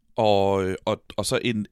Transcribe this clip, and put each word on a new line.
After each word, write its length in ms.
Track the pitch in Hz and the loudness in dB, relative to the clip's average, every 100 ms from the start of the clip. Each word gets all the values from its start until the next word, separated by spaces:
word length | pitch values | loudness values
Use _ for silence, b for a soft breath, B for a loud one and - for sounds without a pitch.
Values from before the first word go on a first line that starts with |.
| _ - | _ -2
Og, 480 | 107 101 98 98 92 | 2 4 2 2 0
øh, 100 | 92 - | -4 -4
og, 160 | 104 - - | -6 -6 -8
og 80 | 101 | -4
så 140 | 127 | -2
en, 240 | 123 110 101 | -2 -4 -4